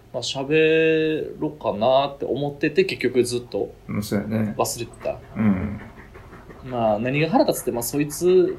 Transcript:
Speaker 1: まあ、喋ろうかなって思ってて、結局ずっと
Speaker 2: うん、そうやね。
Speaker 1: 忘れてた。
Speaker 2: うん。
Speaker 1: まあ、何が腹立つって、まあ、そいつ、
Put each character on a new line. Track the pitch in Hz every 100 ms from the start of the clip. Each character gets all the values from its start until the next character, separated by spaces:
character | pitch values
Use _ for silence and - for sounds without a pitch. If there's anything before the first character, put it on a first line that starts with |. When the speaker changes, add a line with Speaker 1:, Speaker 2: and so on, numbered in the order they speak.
| -
Speaker 1:
ま | 127
あ、 |
喋 | 120 139 135 156 160 160 160 160 156 156 - -
ろ | 151
う | 147
か | 113
な | 98 117 131 139
っ | -
て |
思 | - - 143
っ |
て | 143 156
て、 | 156 190
結 | 180
局 | 127 123
ず | 113 120
っ |
と | - 101 - - -
Speaker 2:
う | 110
ん、 |
そ | 104 104
う |
や | 104
ね。 | 110 110 -
Speaker 1:
忘 | 110 -
れ | 87
て | -
た。 | - - - -
Speaker 2:
う |
ん。 | 107 92 104 104 - - - - - - - -
Speaker 1:
ま | 131 123 113
あ、 | 104
何 | 120 143
が | 160
腹 | 233
立 | 302 -
つ |
っ | -
て、 |
ま | 117
あ、 |
そ | 117 143
い | 147
つ、 | 147 175 185 170